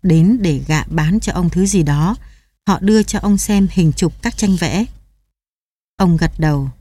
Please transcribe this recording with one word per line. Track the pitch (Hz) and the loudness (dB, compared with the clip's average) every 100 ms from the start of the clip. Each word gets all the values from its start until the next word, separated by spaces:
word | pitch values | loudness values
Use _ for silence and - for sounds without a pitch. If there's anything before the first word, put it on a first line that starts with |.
đến | 185 160 175 247 | 4 4 4 2
để | 196 139 135 | 0 -2 -2
gạ | 156 160 | -4 -2
bán | 160 156 208 | -2 0 -2
cho | - | -2
ông | 170 175 | -2 -2
thứ | 175 196 | 0 0
gì | 196 | 0
đó. | 147 143 165 233 - - _ _ - | 0 0 -2 -4 -10 -20 _ _ -4
Họ | 190 | -2
đưa | 196 220 | 2 2
cho | 208 202 | 2 -2
ông | 202 202 | 0 0
xem | - 202 190 | 2 0 2
hình | - 165 | 2 0
chụp | 135 170 - | 2 -4 -4
các | 226 - | -10 -4
tranh | 202 185 | -2 0
vẽ. | 170 151 240 - _ _ _ _ _ _ _ _ _ _ | -2 -4 -6 -8 _ _ _ _ _ _ _ _ _ _
Ông | 185 165 | 0 2
gật | 165 - | 0 0
đầu. | 156 143 135 - | -2 0 -4 -10